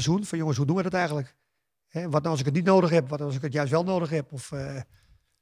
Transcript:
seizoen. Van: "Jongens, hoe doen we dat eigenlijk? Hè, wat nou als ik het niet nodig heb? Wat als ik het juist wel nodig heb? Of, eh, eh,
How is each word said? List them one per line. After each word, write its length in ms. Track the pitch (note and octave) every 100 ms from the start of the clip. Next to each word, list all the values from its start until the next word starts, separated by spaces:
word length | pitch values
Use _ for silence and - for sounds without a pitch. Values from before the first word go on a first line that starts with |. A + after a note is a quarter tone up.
seizoen. 220 | C3+ E3+ G#2+
Van: 120 | E3
"Jongens, 200 | D#3 B2+
hoe 80 | C#3
doen 100 | F#3
we 80 |
dat 100 | F#3
eigenlijk? 420 | F#3 E3+ D3 C3 _ _ _ _ _ _
Hè, 140 | E3
wat 80 | F3 C#3
nou 60 | E3+
als 120 | D#3
ik 60 | C3
het 80 | D3
niet 100 | F3+
nodig 240 | F#3+ F3
heb? 200 | E3 C3
Wat 120 | D3
als 140 | D3 C3
ik 60 |
het 120 | C#3+
juist 180 | C#3+ C#3+
wel 120 | D#3
nodig 260 | F3 F#3 E3
heb? 220 | D#3 C#3
Of, 200 | C#3 -
eh, 240 | C#3+ C#3 C#3
eh, 60 | - _ _ - _ _